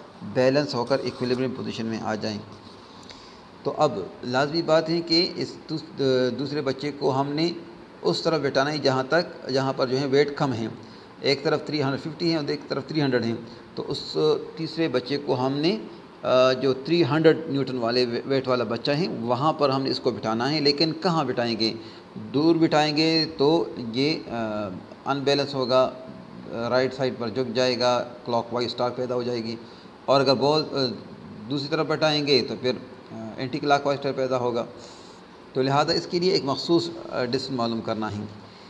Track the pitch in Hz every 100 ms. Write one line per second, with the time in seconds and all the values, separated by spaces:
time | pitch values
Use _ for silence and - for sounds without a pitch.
0 | - - 110 127 131 139 139 123 117 135
1 | 123 - 123 123 131 - 107 110 113 110
2 | 95 107 110 104 107 - - - - -
3 | - - - - - - 139 - 151 104
4 | 85 - 123 127 143 165 151 156 160 170
5 | 165 165 180 - 131 - - 156 - 135
6 | 135 127 127 123 139 147 139 131 147 139
7 | 147 135 143 147 170 - - - - -
8 | - 170 170 160 139 135 143 151 135 131
9 | 131 165 175 - - 131 135 135 131 131
10 | 143 135 147 - 147 113 110 - - -
11 | - - 127 135 160 147 - 147 135 135
12 | 160 151 170 160 143 147 - 143 135 156
13 | 139 123 113 113 - - - - - 139
14 | - 156 156 147 - - 160 - 160 127
15 | - 143 147 131 131 143 160 220 - -
16 | - - - 127 127 127 135 127 - 175
17 | 139 151 160 151 - 139 127 127 113 123
18 | 123 117 - 135 127 123 110 113 143 143
19 | 202 131 117 123 151 - 143 135 135 127
20 | 131 110 110 113 127 156 143 143 160 156
21 | 190 160 131 123 117 110 113 - - -
22 | - - 107 123 160 165 160 156 151 147
23 | 160 160 156 - 139 170 - - 117 113
24 | 143 160 - 117 110 107 104 92 - -
25 | - 139 135 143 135 139 123 127 127 -
26 | - - - - - 101 117 123 131 127
27 | 131 104 117 107 123 113 127 120 123 123
28 | - - - 117 110 117 120 - 123 123
29 | 123 123 120 120 110 110 - - - -
30 | - 135 135 123 139 156 143 143 127 98
31 | - - - - 110 143 143 156 151 151
32 | 156 151 143 131 107 107 127 107 - -
33 | - - 113 101 131 147 147 143 143 139
34 | 139 127 131 127 123 117 113 - - -
35 | - - - - - 135 135 139 151 170
36 | - 175 180 165 139 135 - 170 - -
37 | - 98 123 131 131 131 117 113 117 107
38 | 107 104 107 - - - -